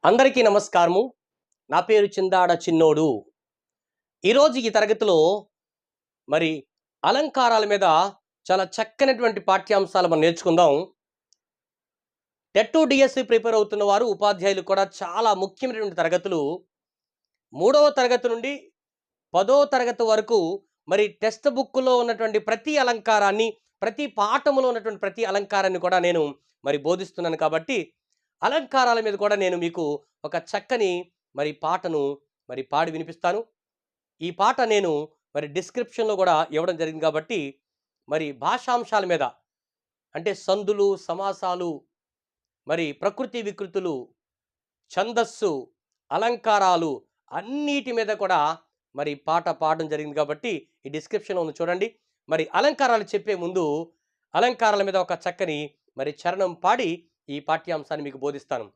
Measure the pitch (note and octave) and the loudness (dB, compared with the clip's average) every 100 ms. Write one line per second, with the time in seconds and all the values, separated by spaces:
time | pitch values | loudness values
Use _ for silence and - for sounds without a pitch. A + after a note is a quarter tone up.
0 | D#3+ A#3 C4+ C4 A#3 G3+ G3+ F3+ E3+ F3+ | 4 6 4 6 4 4 2 2 4 2
1 | B3+ _ _ _ _ _ _ D3+ F3+ G#3+ | 0 _ _ _ _ _ _ -2 4 4
2 | G3+ G3+ F#3+ F#3 F3 E3+ - E3 D#3+ D3+ | 4 0 2 4 4 2 2 4 6 6
3 | D#3+ A2+ - _ _ _ _ _ _ _ | 2 0 -6 _ _ _ _ _ _ _
4 | _ _ F#3 B3 D4+ B3+ A3+ G#3+ G#3 A3 | _ _ 2 6 4 4 0 2 2 0
5 | G#3+ E3 D#3+ G3+ - _ _ _ _ _ | 2 4 4 2 -6 _ _ _ _ _
6 | _ _ - D3+ E3 D#3 - _ _ _ | _ _ -2 0 0 -4 -10 _ _ _
7 | D#3 B3 D4+ - B3 A3+ G#3+ G3+ F#3 D#3 | 0 0 0 0 2 2 2 2 4 4
8 | G3 G3 _ _ - F#3+ F#3+ - A3 _ | 2 -4 _ _ -2 -2 -2 -4 -6 _
9 | C4+ B3+ A#3+ G3+ F#3 F#3+ F#3+ G#3 F#3+ F#3+ | 0 2 0 0 0 0 2 0 2 2
10 | F3+ D#3+ D#3+ E3+ F3+ E3 E3+ C#3+ F#3 _ | 2 4 2 2 2 4 6 4 -2 _
11 | _ _ _ _ _ _ _ _ _ _ | _ _ _ _ _ _ _ _ _ _
12 | _ _ _ _ _ G3 A3 D#4+ D#4 C#4 | _ _ _ _ _ 0 2 2 2 4
13 | C4+ C4 A#3+ A3+ A3+ A3+ G#3 G#3 G3+ G3+ | 4 2 2 2 2 0 0 0 2 2
14 | A#3+ F#3 G#3 G3 F#3+ F#3+ F3+ G3 G3 - | 2 0 0 0 0 -2 0 0 0 -4
15 | F3+ F3+ A3+ G3 F#3+ _ C4 A3+ G#3 F3 | -8 -2 0 0 -2 _ -6 -4 -6 -2
16 | E3 F3 F#3 F3 C#3+ F3+ _ _ _ _ | 0 0 -2 -2 -2 -6 _ _ _ _
17 | _ _ _ _ _ C3 F#3+ D4 D4 C#4+ | _ _ _ _ _ 0 4 6 4 4
18 | B3 B3 A#3+ A#3 A#3+ C#4+ - _ _ _ | 2 2 0 -4 -6 -10 -14 _ _ _
19 | _ _ _ E3+ G3+ C#4 C#4+ C#4 A#3+ A#3 | _ _ _ -2 2 4 4 2 -2 0
20 | A#3 G#3+ G#3+ A#3 E3 G3 _ _ - F#3+ | 2 2 2 0 0 -4 _ _ -2 0
21 | G#3 - A3 A3 D4 B3 C4+ B3+ B3+ B3 | 0 0 -4 0 -2 -2 -4 -2 2 2
22 | A#3+ A#3 A3+ G#3+ G#3+ A3 D4+ D4+ B3 A#3 | 0 -2 -2 -2 -2 -4 -2 0 0 0
23 | G#3 G#3+ G3+ G3+ A3+ G#3 _ _ A3 A3+ | 2 2 2 2 -2 -4 _ _ -6 -4
24 | D4 - G#3 C4 D4 C4+ C4 A#3 G#3+ G3+ | -8 -2 0 0 2 0 0 -2 -6 -6
25 | G3 G3 A3 G3 G3+ G3+ F#3+ F3+ F3+ F#3 | -8 -4 -4 -2 -2 -2 0 0 0 2
26 | F3 F3 D3 C3+ _ _ C#3 D3 C#3+ F3+ | 2 0 -2 -4 _ _ -4 -4 -2 -4
27 | F#3+ - E3+ D#3 D#3+ D#3+ E3 B3 D#3+ _ | -4 -6 -6 -2 -2 -2 -4 -6 -6 _
28 | _ _ _ _ G#3+ D4 C4+ C4+ B3 A#3 | _ _ _ _ -2 -2 -2 0 2 2
29 | A3 G3+ G#3 G#3 F#3 F3 E3+ F3 D#3 D3 | -2 -2 0 0 0 0 -4 -4 -4 -6
30 | _ _ D3+ E3+ - G3+ - B3 G3+ F3 | _ _ -8 -8 -6 -8 -4 -2 0 -2
31 | F3 _ _ C3+ D3+ C#3+ D#3 F3+ - D#3 | -8 _ _ -6 -6 -4 -4 -4 -2 -2
32 | C#3 C#3+ _ _ _ B2+ C3+ C#3+ E3 D#3+ | -2 -6 _ _ _ -12 -6 -4 -4 -6
33 | E3 E3 F3 G3 A#3 _ _ _ _ _ | -12 -6 -4 -4 -8 _ _ _ _ _
34 | _ _ E3 F3+ G3+ C4 A#3+ G#3 F#3 D3+ | _ _ -12 -2 0 0 0 2 0 -2
35 | D3+ _ _ D3 D3+ D3 F3+ - A#3 - | -6 _ _ -10 -6 -8 -8 -8 -8 -4
36 | A3 G3+ F#3 D#3+ D#3+ D#3 F3 E3 D#3+ D#3+ | -4 0 2 2 2 -2 -2 -2 -4 -2
37 | D#3 D3+ D#3 A3+ C#3 C#3 _ _ _ _ | -2 -2 -4 -6 -6 -12 _ _ _ _
38 | - D3+ D#3 C3 C#3+ B3 B3+ A#3+ A#3 G#3+ | -6 -6 -6 -4 -4 -4 -2 -4 0 -2
39 | F#3+ E3 C3 - _ _ _ _ _ _ | 0 -2 -2 -6 _ _ _ _ _ _
40 | _ D#3+ E3+ F#3+ - G3 G3+ G#3 G3+ F#3+ | _ -8 -6 -6 -2 -2 0 0 2 0
41 | - F3+ G3 F#3+ F#3 F3+ F3 D3 _ _ | -6 -6 -6 -6 -6 -4 -4 -6 _ _
42 | _ _ _ _ _ _ - E3 D#3+ C#3+ | _ _ _ _ _ _ -6 -4 -4 -4
43 | G3 G3+ B3+ B3 G#3 G3+ G3 F#3+ F#3 C#3 | -6 -4 -8 -6 -8 -10 -8 -6 -4 -6
44 | A#2+ _ _ _ _ _ _ _ _ - | -10 _ _ _ _ _ _ _ _ -4
45 | A3 A#3 A3+ - G#3 C#3+ A#2 _ _ _ | -2 -2 -4 -2 -4 -4 -8 _ _ _
46 | _ D3+ A3+ A#3+ A3+ G#3 F#3+ F3 E3 B2+ | _ -2 -2 -2 0 2 4 2 0 -6
47 | _ _ _ D3+ G3+ C#4 D4 C#4+ C4 A#3 | _ _ _ -12 -8 -6 -4 -4 -4 -4
48 | G#3+ G#3 G3 F3+ D3 E3 _ _ _ C3+ | -4 -4 0 0 0 -2 _ _ _ -8
49 | D3 C#3+ - E3 E3+ D#3+ D#3 D#3+ D#3+ D3+ | -8 -6 -4 -2 -2 -4 -2 -2 -4 -6
50 | D3+ D3 D3 D3 A#3+ E3+ - _ C3+ D3 | -6 -4 -4 -4 -6 -8 -10 _ -12 -12
51 | - G#3+ G#3 F#3 D#3+ D3+ E3+ F3+ A3+ _ | -8 -8 -6 -6 -6 -6 -6 -4 -4 _
52 | _ _ _ D#3+ D#3+ F3 C#4 D4+ C4+ A3+ | _ _ _ -4 -2 0 0 0 0 0
53 | G#3 G#3 G#3 F#3+ F3 F#3 D#3+ D3 E3 _ | -2 -6 -4 -6 -4 -2 -2 -4 -8 _
54 | _ _ _ D#3+ A#3 A#3+ A3+ G3+ G3 F#3+ | _ _ _ 0 0 2 0 2 0 0
55 | F3+ E3+ F#3 F3 F3+ D3 D3 _ _ - | -2 -4 -6 -6 -4 -4 -8 _ _ -10
56 | C#3 D3+ F3 F#3 F#3+ E3+ F3+ A#3 F#3 E3+ | -10 -6 -6 -2 -4 -2 0 0 -2 -6
57 | _ _ _ C#3+ D3 D#3+ - D#3+ C#3+ D3+ | _ _ _ -12 -4 -6 -4 -8 -6 -8
58 | C#3+ C3+ C#3 C#3+ _ C3 G#2 | -8 -8 -8 -8 _ -10 -10